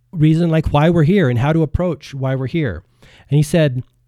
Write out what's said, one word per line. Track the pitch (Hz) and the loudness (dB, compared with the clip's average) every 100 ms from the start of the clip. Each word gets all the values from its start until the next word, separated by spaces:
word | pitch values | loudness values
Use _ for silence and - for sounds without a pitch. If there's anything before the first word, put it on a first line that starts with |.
| _ | _
reason, | 165 151 160 170 | 0 2 2 0
like, | 160 - | 0 0
why | 143 160 | 2 2
we're | 175 | 2
here | 151 202 139 | 2 2 2
and | 120 | 0
how | 139 | 0
to | 160 | 0
approach | 156 - 180 151 - | 0 -2 -4 -6 -10
why | 139 131 131 | -8 -6 -4
we're | 131 | -4
here. | 170 139 80 - _ - - - | -4 -4 -6 -14 _ -20 -18 -2
And | 147 | 0
he | |
said, | 147 175 151 123 - _ | 2 2 0 -2 -10 _